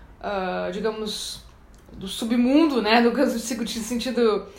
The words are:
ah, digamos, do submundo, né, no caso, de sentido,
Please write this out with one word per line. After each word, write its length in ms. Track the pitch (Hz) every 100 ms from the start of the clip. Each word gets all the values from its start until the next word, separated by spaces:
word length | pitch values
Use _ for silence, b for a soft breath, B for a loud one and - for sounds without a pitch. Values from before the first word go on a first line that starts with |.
| B B
ah, 480 | - 202 185 185 180
digamos, 720 | 190 220 214 214 214 - - - - - - -
do 160 | 123 190
submundo, 760 | - 226 240 247 285 320 254
né, 180 | 208 226
no 120 | 240
caso, 260 | 240 269 226
de 400 | - 233 233 233
sentido, 680 | - 240 262 233 226 202 -